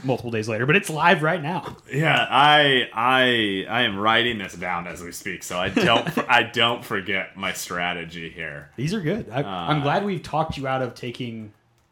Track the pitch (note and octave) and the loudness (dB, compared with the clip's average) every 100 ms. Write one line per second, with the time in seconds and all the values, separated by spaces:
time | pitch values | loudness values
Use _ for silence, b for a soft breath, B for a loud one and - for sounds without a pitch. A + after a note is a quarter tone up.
0 | C3 A#2 A#2+ A2+ G#2+ A2 B2+ F#3 G3 D#3 | -2 -2 -2 -4 -2 0 4 2 2 2
1 | E3+ F3+ D#3 F3+ D3 F3 - - - C3+ | 4 4 2 0 -4 -6 -8 -14 -6 0
2 | D#3 C3 A2+ A#2 D3 D3+ C#3+ C3 A2+ A2 | 4 4 4 6 8 8 6 4 2 0
3 | A#2+ C3 B2+ A#2+ G#2+ F#2+ E2 A2+ A#2+ G2 | 2 4 4 4 2 0 -2 0 0 2
4 | G#2+ A2+ A#2+ A2+ F#2 F2 F2+ F2 F2 D#2+ | 2 4 2 -2 -8 -8 -6 -6 -6 -12
5 | F2 E2+ G2+ E2+ - F2+ F#2+ G2 F3+ A#2 | -12 -12 -10 -10 -6 -4 0 2 4 4
6 | C#3 - - A#2+ A2+ A#2+ A#2 A#2+ - G#2 | 2 -4 4 4 4 2 0 0 -4 -6
7 | F#2 G2 F2+ F#2 F#2+ F2 - F2 F2 F2 | -2 -4 -4 -6 -6 -6 -6 -4 -4 -4
8 | E2+ E2+ E2 E2 D#2+ C#2+ D2 - C#3+ G#3+ | -8 -12 -14 -10 -10 -12 -14 -6 -4 -2
9 | D3+ G#3+ - A#2+ C#3+ F#2 A#2 D3+ C#3 E3+ | -4 -4 -6 -6 -6 -6 -2 0 0 0
10 | G3+ F3+ - D3+ D#3+ D3 C3+ C3 B2 A2+ | -2 -6 -4 -4 -4 -4 -4 -4 -4 -8
11 | B2 A#2+ B2 A2+ A2 _ _ _ _ | -12 -10 -10 -10 -14 _ _ _ _